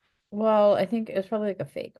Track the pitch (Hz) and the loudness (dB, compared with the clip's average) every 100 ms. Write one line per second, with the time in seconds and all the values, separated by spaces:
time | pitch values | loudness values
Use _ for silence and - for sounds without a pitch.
0 | _ _ _ 208 220 214 208 202 185 233 | _ _ _ -4 2 4 4 4 0 -4
1 | 220 196 190 220 208 190 139 - - _ | -4 -6 -4 -4 -4 -6 -8 -10 -12 _